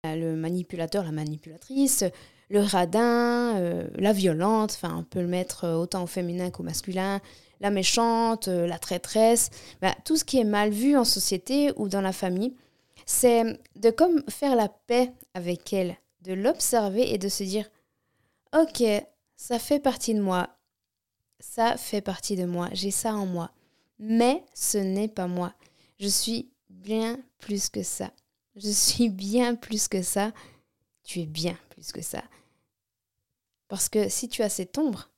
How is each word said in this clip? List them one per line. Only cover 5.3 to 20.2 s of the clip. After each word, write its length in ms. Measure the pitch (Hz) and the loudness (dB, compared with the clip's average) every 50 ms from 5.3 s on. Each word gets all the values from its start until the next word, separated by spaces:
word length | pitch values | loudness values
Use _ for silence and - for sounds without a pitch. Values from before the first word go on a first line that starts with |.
| 180 180 180 180 - - - | -2 -2 -2 -4 -6 -6 -4
euh, 120 | 170 165 | -2 0
autant 280 | 165 170 180 - 190 180 | 0 -2 -2 -2 -4 -4
au 40 | |
féminin 440 | 170 - 190 175 175 175 180 180 180 | -4 -4 -4 -4 -4 -4 -4 -4 -6
qu'au 100 | 175 - | -6 -8
masculin, 580 | 170 165 160 - - - 180 185 190 196 196 196 196 - - - _ _ _ _ | -8 -6 -6 -6 -6 -4 -4 -2 -2 -2 -2 -4 -6 -10 -20 -20 _ _ _ _
la 100 | - 202 | -2 -2
méchante, 760 | 202 190 185 - - 233 233 233 226 226 233 226 226 220 - | 0 2 2 2 2 2 2 2 2 2 2 0 0 -2 -2
euh, 200 | 190 180 175 170 | -2 -2 0 0
la 100 | 170 170 | -2 -4
traîtresse, 720 | 170 - - 190 180 - - - 220 220 226 233 226 - - - - - - - _ | -8 -6 -6 -6 -6 -6 -2 2 4 6 6 6 4 2 -2 -4 -14 -20 -20 -10 _
bah, 140 | - 185 - - - | -2 -2 -2 -2 -2
tout 140 | - 311 | 0 0
ce 60 | 311 - | 0 0
qui 160 | - - 262 | 2 2 2
est 40 | 247 | 2
mal 260 | 208 208 208 208 214 | 4 2 2 2 2
vu 260 | 208 208 240 277 294 | 0 2 2 4 4
en 100 | 269 240 | 4 4
société 640 | 233 - 196 175 - 202 180 - - 262 285 285 285 - | 4 2 0 0 -2 -2 -2 -2 0 2 2 2 2 2
ou 120 | - 208 196 | 0 -2 -2
dans 120 | 190 196 | 0 0
la 100 | 190 190 | 0 -2
famille, 420 | 185 - - 185 180 185 214 254 254 - _ _ _ _ _ _ _ - - | -2 -2 -2 -2 0 0 -2 -4 -4 -8 _ _ _ _ _ _ _ -18 -6
c'est 520 | - - - - 247 233 233 226 226 - - _ - _ | -2 0 4 6 6 6 6 4 2 -4 -8 _ -20 _
de 140 | - 208 226 | 2 2 2
comme 320 | 226 - 311 359 339 302 285 226 | 6 6 4 6 6 2 0 -2
faire 260 | - - 285 277 262 | -6 -2 0 2 4
la 140 | 233 214 196 | 4 2 2
paix 420 | - _ _ - 233 247 254 247 247 _ - _ _ | -2 _ _ 0 2 2 2 2 -2 _ -20 _ _
avec 400 | 180 175 175 175 175 _ - - | -8 -4 -4 -4 -6 _ -4 -2
elle, 220 | 190 180 175 180 _ _ _ _ _ | 0 0 -2 -4 _ _ _ _ _
de 120 | 175 185 185 | -10 -8 -6
l'observer 800 | 190 202 254 339 - - - - 233 208 202 190 220 254 - - | 0 0 0 2 2 0 2 2 2 2 2 2 2 2 2 0
et 40 | |
de 120 | 202 185 202 | -2 -2 -4
se 140 | 202 - 202 | -4 -4 -4
dire, « 260 | 190 190 214 208 - _ _ _ _ _ _ _ _ _ _ _ _ _ _ _ _ - | -4 -4 -4 -4 -6 _ _ _ _ _ _ _ _ _ _ _ _ _ _ _ _ 4
Ok, 260 | 311 330 320 - - 240 220 208 208 - _ _ _ _ _ _ | 4 4 4 2 0 2 2 2 0 -2 _ _ _ _ _ _
ça 240 | - - - 240 226 | -18 -8 -4 -4 -4
fait 200 | - - 294 285 | 0 0 0 2
partie 340 | 285 269 247 - - 233 220 | 2 0 -2 0 -2 -2 0
de 60 | 214 | 0